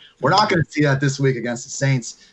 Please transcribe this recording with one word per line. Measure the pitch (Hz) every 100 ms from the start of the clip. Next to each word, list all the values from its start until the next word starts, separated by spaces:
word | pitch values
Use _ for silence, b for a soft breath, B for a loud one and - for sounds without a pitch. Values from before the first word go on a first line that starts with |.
| B B
We're | -
not | 190 208
gonna | 180 -
see | 151
that | 147 139
this | 143 139
week | 135 123
against | 117 117 -
the |
Saints. | - 139 131 113 - b